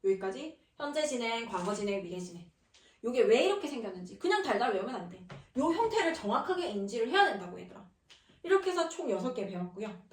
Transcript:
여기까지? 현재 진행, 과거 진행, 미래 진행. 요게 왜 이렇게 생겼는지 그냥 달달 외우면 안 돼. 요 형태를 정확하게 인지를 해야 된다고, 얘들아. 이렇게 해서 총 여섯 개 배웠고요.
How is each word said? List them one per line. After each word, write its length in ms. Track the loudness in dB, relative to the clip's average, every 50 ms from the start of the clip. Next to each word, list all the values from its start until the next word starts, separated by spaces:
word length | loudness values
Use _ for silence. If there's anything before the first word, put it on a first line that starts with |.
| 4
여기까지? 560 | 2 2 2 0 -6 -6 -6 -8 -10 -12 _ _ _ _ _
현재 260 | -6 -2 0 0 0
진행, 440 | 0 0 0 -2 -2 -2 -2 -4 -4
과거 260 | -4 -4 -2 -2 -2
진행, 300 | -2 -2 -2 -2 -2 -4
미래 160 | -6 -8 -8
진행. 280 | -8 -10 -12 -14 -18 -18 _ _ _ _ _ -20 _ _ _ _ -6
요게 200 | -2 2 4 6
왜 220 | 6 6 6 6
이렇게 220 | 4 2 0 -2 -4
생겼는지 520 | -6 -6 -6 -8 -8 -10 -12 -14 -14 -4
그냥 240 | 0 2 2 2 2
달달 280 | 2 2 2 2 2
외우면 220 | 0 0 -2 -4 -6
안 160 | -6 -8 -10
돼. 160 | -12 -16 -16 -16 -16 -16 -18 _ _ 0
요 160 | 2 2 2
형태를 400 | 2 2 2 4 4 2 2 2
정확하게 560 | 0 -2 0 0 0 2 0 -2 -2 -2 -2
인지를 400 | -2 -2 -4 -2 0 -2 -2 2
해야 160 | 6 6 6
된다고, 340 | 6 4 -2 -6 -10 -12 -12
얘들아. 240 | -14 -14 -16 -18 -20 -20 _ _ _ _ -20 -20 _ _ -20 _ _
이렇게 260 | 4 4 4 4 2
해서 180 | 2 2 0 0
총 220 | -2 -6 -2 -2
여섯 240 | -2 0 0 -2 -2
개 140 | -4 -4 -4
배웠고요. 420 | -4 -6 -6 -6 -6 -8 -8 -8 -8 -12 -16 -20